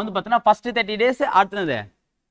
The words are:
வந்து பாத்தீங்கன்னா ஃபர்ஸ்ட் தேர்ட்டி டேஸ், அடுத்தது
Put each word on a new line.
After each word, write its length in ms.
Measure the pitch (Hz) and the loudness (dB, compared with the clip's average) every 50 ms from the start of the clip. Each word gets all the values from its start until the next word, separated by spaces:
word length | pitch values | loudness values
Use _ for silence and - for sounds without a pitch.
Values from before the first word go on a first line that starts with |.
வந்து 120 | 202 214 185 | -4 -4 -4
பாத்தீங்கன்னா 300 | 196 170 214 233 - - 214 | -6 -2 0 0 2 4 2
ஃபர்ஸ்ட் 200 | 214 - - 240 196 | 2 2 -2 -4 -4
தேர்ட்டி 220 | 233 214 190 214 202 233 | -2 -2 -2 -2 0 2
டேஸ், 200 | 254 254 - 285 254 - 185 | 0 2 0 -2 0 2 2
அடுத்தது 380 | 202 196 202 202 185 156 127 110 101 98 _ _ _ _ _ _ _ _ | 2 2 -2 -4 -2 -2 -2 -4 -6 -10 _ _ _ _ _ _ _ _